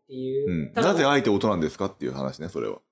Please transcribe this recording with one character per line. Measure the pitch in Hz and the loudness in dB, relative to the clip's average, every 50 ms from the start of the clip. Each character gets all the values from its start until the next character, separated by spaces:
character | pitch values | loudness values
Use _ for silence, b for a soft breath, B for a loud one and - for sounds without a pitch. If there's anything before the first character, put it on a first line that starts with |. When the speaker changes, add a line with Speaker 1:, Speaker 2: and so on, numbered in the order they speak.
| _ | _
Speaker 1:
て | - 131 | -14 -10
い | 127 131 131 135 139 143 | -6 -6 -2 -2 0 0
う。 | 143 | 0
Speaker 2:
う | 87 80 - - | 0 -2 -2 -2
ん。 | |
Speaker 1:
た | - - | -2 0
だ、 | - 185 | 2 2
Speaker 2:
「な | 196 | 4
ぜ | 165 139 | 4 4
あ | 139 143 | 4 4
え | 139 | 4
て | 107 117 | 4 2
音 | 101 95 113 110 | 2 4 2 2
な | 98 | 2
ん | 85 | 2
で | 78 71 | 0 -2
す | - - | -2 -4
か？」 | 95 | -6
っ | 95 - | -6 -6
て | - 67 | -6 -6
い | 64 | -6
う | |
話 | 65 69 67 67 - - | -4 -4 -6 -6 -6 -8
ね、 | 80 90 | -10 -8
そ | 87 69 | -6 -6
れ | 55 52 | -6 -6
は。 | 50 - _ _ | -6 -10 _ _